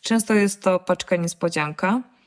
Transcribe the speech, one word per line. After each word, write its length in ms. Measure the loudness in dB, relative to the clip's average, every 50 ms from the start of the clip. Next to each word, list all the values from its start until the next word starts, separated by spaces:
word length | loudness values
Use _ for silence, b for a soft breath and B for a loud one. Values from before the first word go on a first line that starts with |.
Często 340 | -4 0 0 0 2 2 2
jest 280 | 2 2 2 0 0
to 160 | 0 2 2 2
paczka 380 | 0 -2 -2 -2 -2 -2 -2
niespodzianka. 880 | -2 0 -4 -4 -4 -4 -2 -2 -2 -2 -4 -4 -2 0 0 0 0 -2 b b b b